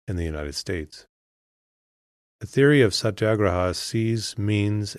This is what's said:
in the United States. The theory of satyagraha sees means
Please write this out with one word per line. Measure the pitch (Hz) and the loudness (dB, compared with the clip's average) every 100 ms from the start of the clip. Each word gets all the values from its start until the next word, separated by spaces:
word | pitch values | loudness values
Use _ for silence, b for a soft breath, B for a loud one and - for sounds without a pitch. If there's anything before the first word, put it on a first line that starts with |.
| - | -8
in | 90 | -4
the | |
United | 82 76 73 69 | -4 -4 -8 -8
States. | - 90 76 - - _ _ _ _ _ _ _ _ _ _ _ _ _ | -8 -8 -8 -16 -20 _ _ _ _ _ _ _ _ _ _ _ _ _
The | - | -4
theory | 135 143 147 | 2 6 6
of | 113 | 4
satyagraha | - 113 101 110 107 101 90 90 | 2 -4 0 0 2 2 2 0
sees | 87 - 117 113 113 104 - | -2 -4 -2 -2 -2 -4 -4
means | 104 104 104 104 101 | 0 0 0 -2 -4